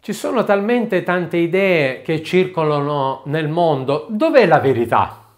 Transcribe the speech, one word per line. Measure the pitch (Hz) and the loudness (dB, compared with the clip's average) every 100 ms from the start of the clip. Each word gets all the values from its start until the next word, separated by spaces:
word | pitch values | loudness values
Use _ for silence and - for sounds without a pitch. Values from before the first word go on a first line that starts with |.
Ci | - | -10
sono | 202 294 269 | -8 -4 -2
talmente | 196 202 202 247 233 180 | 2 0 2 0 0 -2
tante | 175 180 165 170 | 0 -2 -2 -2
idee | 170 185 196 175 135 127 | 0 0 2 2 0 -4
che | - 160 | -6 -6
circolano | 156 180 180 170 156 147 143 147 135 131 147 | 0 0 0 -2 0 0 -2 -2 -2 -4 -6
nel | 151 151 | -4 -2
mondo. | 165 170 139 127 147 156 | 0 0 0 -2 -4 -4
Dov'è | 214 320 302 190 | -2 2 4 6
la | 151 | 4
verità? | 127 117 117 120 92 - - | 4 0 2 0 0 -6 -20